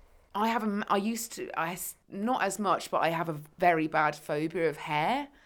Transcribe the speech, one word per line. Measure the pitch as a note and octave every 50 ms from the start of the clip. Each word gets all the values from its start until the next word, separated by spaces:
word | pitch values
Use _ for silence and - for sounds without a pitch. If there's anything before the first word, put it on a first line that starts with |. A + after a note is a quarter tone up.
| - - - - _ _ -
I | G3+ G#3+ A3+
have | A3+ A#3 A3
a |
m-, | G#3+ G3+ G#3 -
I | - G#3
used | G3 F#3+ A3+ A#3 A3 - - -
to, | - - - - -
I | E3 E3 F#3
s-, | F3 - - - _ _ -
not | - G3 G#3 A#3+ B3+ - F#3+
as | G3 F#3+ -
much, | G#3 F#3 E3 - - -
but | - -
I | C#3+ D#3+
have | E3 E3 E3+
a | E3+ D#3 D3 D3+ - _
very | - F3+ F3 E3+ D#3+ D#3
bad | D#3 D3+ D#3 D#3 D3+ D3+
phobia | - - - D#3 D3 D#3 E3 F3 F3+ E3 D#3
of | C#3+
hair. | - - E3 D3+ D3+ D#3 G3 A#3+ C#4+ C#4+ C#4+ - - -